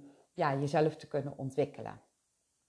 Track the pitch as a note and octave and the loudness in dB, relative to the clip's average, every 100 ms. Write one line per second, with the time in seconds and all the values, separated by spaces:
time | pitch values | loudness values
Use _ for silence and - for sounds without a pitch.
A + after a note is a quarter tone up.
0 | - - _ - D#3 C3+ C#3+ D#3+ D#3 D3+ | -8 -20 _ 0 0 2 2 4 4 2
1 | - D3 C#3 - C3+ C3 C#3 - A2 G#2+ | -4 -4 -4 -6 -2 0 0 -2 -12 -12
2 | _ _ _ _ _ _ | _ _ _ _ _ _